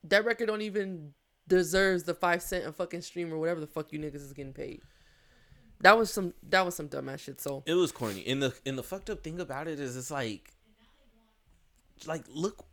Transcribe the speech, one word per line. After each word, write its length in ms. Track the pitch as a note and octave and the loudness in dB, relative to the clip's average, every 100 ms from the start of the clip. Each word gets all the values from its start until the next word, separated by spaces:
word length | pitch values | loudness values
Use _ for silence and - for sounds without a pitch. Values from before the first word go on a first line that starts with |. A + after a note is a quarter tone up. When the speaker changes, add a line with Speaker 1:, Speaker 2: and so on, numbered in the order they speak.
Speaker 1:
That 200 | D#3+ G3+ | 4 4
record 220 | A3+ A3+ A3+ | 4 0 0
don't 160 | G#3+ | 0
even 520 | G#3+ G3+ F#3+ F3+ D3 _ _ _ - | -4 -4 -4 -8 -12 _ _ _ 4
deserves 560 | F#3 E3+ F#3+ F#3+ F3+ | 4 6 4 6 4
the 100 | E3+ | 0
five 280 | E3+ F3 F3 | 0 2 2
cent 240 | - F3+ C3+ | 0 -4 -4
a 60 | |
fucking 300 | D#3 F3 E3+ | -6 -6 -6
stream 300 | - F3 E3+ | -8 -6 -4
or 60 | D#3+ | 0
whatever 220 | D#3+ E3+ | 0 0
the 60 | D3+ | -4
fuck 260 | - D3+ | -6 -6
you 60 | D3+ | -6
niggas 180 | D3+ C#3+ | -8 -10
is 160 | C#3 | -12
getting 200 | C#3 C3+ | -12 -12
paid. 280 | C3+ - - - _ _ _ _ _ _ - - - | -10 -10 -10 -18 _ _ _ _ _ _ -20 -20 6
That 180 | F3+ A3+ | 8 8
was 120 | A3 | 6
some, 220 | G#3 F3+ - - | 0 -4 -6 2
that 160 | F#3 | 4
was 100 | F3+ | 4
some 140 | F3 D3 | -2 -8
dumbass 320 | C#3 C3+ C#3 | -6 -6 -10
shit. 200 | - C3+ | -12 -8
So 220 | C#3+ C3+ C#3+ | -6 -6 0
Speaker 2:
It 80 | |
was 180 | F3 D#3+ | 2 2
corny. 320 | - A2+ F#2+ A2 | 0 -6 -4 -4
And 160 | C3+ | 0
the, 120 | C3+ - | 0 -2
and 140 | C3+ C3 | -6 -6
the 40 | |
fucked 280 | - G3 G#3 | -8 -10 -8
up 120 | G#3 | -8
thing 180 | D#3+ E3+ | -8 -8
about 280 | D#3+ C3+ D#3+ | -8 -8 -6
it 100 | D3 | -6
is 160 | C3+ B2+ | -6 -6
it's 140 | B2+ | -6
like, 420 | C#3+ A#2 G2+ - _ _ _ _ _ _ _ A3+ _ _ _ _ _ _ - - | -4 -4 -6 -12 _ _ _ _ _ _ _ _ _ _ _ _ _ _ -16 -8
like, 180 | D#3+ - | -8 -6
look, 360 | C#3+ F#3+ - - | -4 -4 -4 -16